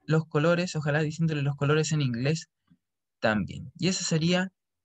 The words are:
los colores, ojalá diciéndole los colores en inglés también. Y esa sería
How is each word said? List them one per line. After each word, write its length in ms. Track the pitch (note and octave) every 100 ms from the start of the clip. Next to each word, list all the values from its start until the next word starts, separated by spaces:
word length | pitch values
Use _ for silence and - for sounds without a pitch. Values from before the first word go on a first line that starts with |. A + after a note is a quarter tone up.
| -
los 200 | D#3 D#3+
colores, 500 | D3+ D#3+ E3+ F3+ D#3
ojalá 260 | D3 D3
diciéndole 400 | D3+ D#3 E3 D3+
los 140 | C#3 C#3
colores 360 | C#3 D#3 D#3
en 80 | D#3
inglés 480 | C3 A#2 C3+ D#3+ - _ _ _ _ _ _ _
también. 520 | A#2 G#2+ D#2+ - - -
Y 100 | F3
esa 160 | F#3
sería 480 | F3+ E3 E3+ F3+ F#3+ _ _ _